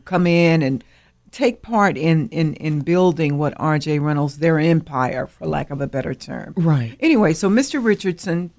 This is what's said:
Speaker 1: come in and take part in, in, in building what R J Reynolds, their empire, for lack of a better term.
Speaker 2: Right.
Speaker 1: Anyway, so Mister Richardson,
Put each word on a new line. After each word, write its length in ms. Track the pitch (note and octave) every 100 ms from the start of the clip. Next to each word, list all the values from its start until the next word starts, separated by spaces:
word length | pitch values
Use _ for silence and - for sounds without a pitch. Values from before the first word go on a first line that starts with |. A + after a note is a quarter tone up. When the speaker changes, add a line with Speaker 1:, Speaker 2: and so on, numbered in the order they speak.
Speaker 1:
come 220 | - - F3
in 360 | E3+ E3+ E3
and 220 | C3+ C3 - _ _ _ _
take 300 | - B3+ A#3+
part 340 | - A3+ G3 -
in, 320 | D#3+ D#3+ -
in, 260 | - D#3+
in 260 | - D#3 D3+
building 580 | D#3 F3+ F#3 D#3 D3+ C#3+
what 160 | D3+ -
R 220 | D#3 D3+
J 200 | D#3 D3
Reynolds, 400 | D3 D3 C#3+ C#3+
their 220 | E3 D#3+
empire, 680 | D#3+ D#3+ D#3 C3+ B2+ B2+ C#3
for 200 | - D#3+
lack 240 | D3 C3+
of 100 | C#3
a 80 | C#3
better 260 | C3+ -
term. 380 | C3 - B2+ - -
Speaker 2:
Right. 400 | E3 C#3+ A2+ -
Speaker 1:
Anyway, 320 | D#4+ C4 F3+
so 160 | D#3+ G3
Mister 320 | A3 C4+ C#4+
Richardson, 720 | A3+ G3+ F#3+ F3 - E3+ F3